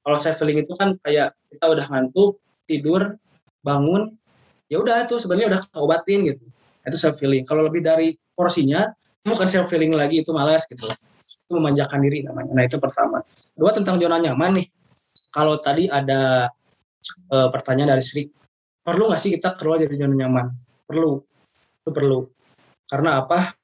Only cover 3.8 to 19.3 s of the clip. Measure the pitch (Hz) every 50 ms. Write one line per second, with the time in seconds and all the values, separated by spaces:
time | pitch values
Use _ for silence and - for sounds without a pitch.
3.8 | 143 156 180 202 214 220 - _ _ _ _ _ _ _ _ _ _ _ 147 175
4.8 | 226 240 226 233 233 233 240 233 226 180 180 196 233 208 190 190 - _ _ 160
5.8 | 147 156 160 170 - - 202 202 190 147 135 - - - _ _ _ _ _ _
6.8 | _ 131 139 147 - 156 151 - 143 135 135 131 131 - 151 156 156 156 160 175
7.8 | 156 160 160 160 160 165 160 _ _ _ _ - 175 175 - 170 139 135 147 170
8.8 | 208 214 - _ _ _ _ _ _ 208 226 214 190 185 196 185 180 180 175 160
9.8 | 160 156 160 151 147 143 165 160 147 - 160 147 143 151 160 160 160 - 131 120
10.8 | 120 110 - - _ _ _ _ - - - _ _ _ 175 170 156 147 139 143
11.8 | 139 - 143 139 139 139 143 147 135 131 - - - - 127 127 123 123 - 139
12.8 | 139 117 - 120 117 349 330 - - _ _ _ _ _ _ - 160 196 214 220
13.8 | 196 185 185 175 170 170 170 165 170 151 123 127 160 180 190 185 175 _ _ _
14.8 | _ _ _ _ _ _ _ - _ _ - 147 151 156 151 147 - 143 139 160
15.8 | 180 190 143 139 139 135 135 135 135 131 127 127 120 120 - _ _ _ _ _
16.8 | _ _ _ _ - - - _ _ _ 135 135 127 127 - - - - 131 135
17.8 | 147 147 135 131 127 - - 147 147 - _ _ _ _ _ _ _ _ _ _
18.8 | _ 175 170 185 220 220 175 - - 196